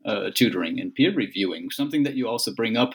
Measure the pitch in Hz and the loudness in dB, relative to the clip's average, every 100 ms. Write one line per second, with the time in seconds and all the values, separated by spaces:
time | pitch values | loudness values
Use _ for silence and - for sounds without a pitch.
0 | - 104 92 - - 90 82 87 90 - | -4 -2 0 4 4 2 -2 -4 -4 0
1 | 165 202 98 95 92 - 135 - 143 151 | 0 2 -2 0 -2 -2 -6 -4 -2 2
2 | 139 131 117 117 - 135 113 117 127 | 2 0 -2 -2 -2 0 0 2 0